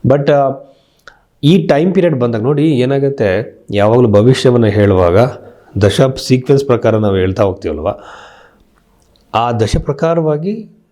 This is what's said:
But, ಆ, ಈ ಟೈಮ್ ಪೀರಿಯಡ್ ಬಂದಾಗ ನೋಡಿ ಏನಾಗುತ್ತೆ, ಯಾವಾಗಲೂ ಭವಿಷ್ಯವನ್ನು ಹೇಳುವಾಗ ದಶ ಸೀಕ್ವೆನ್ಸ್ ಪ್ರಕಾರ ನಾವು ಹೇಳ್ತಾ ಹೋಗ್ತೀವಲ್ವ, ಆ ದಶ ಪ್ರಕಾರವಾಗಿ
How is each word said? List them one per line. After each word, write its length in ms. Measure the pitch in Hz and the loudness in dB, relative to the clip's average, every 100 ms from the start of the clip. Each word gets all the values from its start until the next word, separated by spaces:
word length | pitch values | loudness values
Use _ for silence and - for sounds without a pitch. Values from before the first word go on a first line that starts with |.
| 127 | 2
But, 240 | 143 143 | 0 2
ಆ, 180 | 143 135 139 - _ _ _ - _ _ _ | 0 0 -4 -16 _ _ _ -20 _ _ _
ಈ 240 | 143 185 160 | 2 2 2
ಟೈಮ್ 280 | 147 175 185 | 0 2 0
ಪೀರಿಯಡ್ 240 | 175 143 | 0 0
ಬಂದಾಗ 220 | 120 117 | -2 -2
ನೋಡಿ 260 | 117 143 156 | -2 0 0
ಏನಾಗುತ್ತೆ, 920 | 131 127 139 139 139 107 95 - - - | 0 0 0 -2 -2 -2 -2 -6 -14 -8
ಯಾವಾಗಲೂ 360 | 101 104 120 123 | 0 2 4 4
ಭವಿಷ್ಯವನ್ನು 600 | 101 113 131 135 123 110 | 4 4 2 2 2 2
ಹೇಳುವಾಗ 500 | 104 101 92 87 92 127 - - - _ - | 2 2 2 2 2 0 -4 -20 -20 _ -2
ದಶ 200 | 98 - 135 131 - | 0 2 0 -2 -2
ಸೀಕ್ವೆನ್ಸ್ 380 | 131 127 139 139 | -2 2 0 2
ಪ್ರಕಾರ 320 | 117 117 110 | 0 0 0
ನಾವು 180 | 107 95 | 0 0
ಹೇಳ್ತಾ 280 | 92 98 | -2 -2
ಹೋಗ್ತೀವಲ್ವ, 440 | 101 92 87 78 82 - - - - - _ _ _ _ _ _ _ _ _ | -2 -2 -8 -6 -6 -8 -14 -20 -20 -20 _ _ _ _ _ _ _ _ _
ಆ 180 | 110 120 | -4 -2
ದಶ 240 | 117 107 - | -2 -2 -2
ಪ್ರಕಾರವಾಗಿ 1000 | - - 165 170 156 151 175 220 214 _ _ | -4 -4 -2 -2 -2 -4 -6 -8 -12 _ _